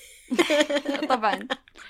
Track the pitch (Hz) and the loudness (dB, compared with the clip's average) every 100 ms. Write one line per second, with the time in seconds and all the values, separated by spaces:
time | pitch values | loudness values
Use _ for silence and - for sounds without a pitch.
0 | - - - 240 - 302 294 285 285 277 | -18 -20 -2 0 2 2 2 0 -2 -4
1 | 294 254 214 190 240 - _ - - | 0 0 0 -2 -4 -8 _ -20 -20